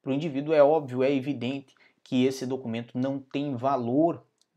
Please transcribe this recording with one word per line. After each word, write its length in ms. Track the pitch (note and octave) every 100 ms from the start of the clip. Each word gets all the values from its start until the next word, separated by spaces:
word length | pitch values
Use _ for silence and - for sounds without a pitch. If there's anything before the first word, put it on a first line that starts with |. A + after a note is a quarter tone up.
pro 120 | C3+
indivíduo 420 | C#3 E3 C3+ D3
é 80 | D#3
óbvio, 400 | C#3+ D#3+ C3+ B2+
é 100 | C3
evidente 640 | C#3 C#3 B2 A#2+ C#3 C3+ _ _ _
que 220 | - B2+
esse 220 | B2+ C3 B2+
documento 500 | C3 A#2+ A#2 A#2+ B2
não 240 | C3+ C#3
tem 340 | - C#3 D3
valor 680 | A#2+ C3+ C3+ A#2 C#3 E3 C#3 - _ _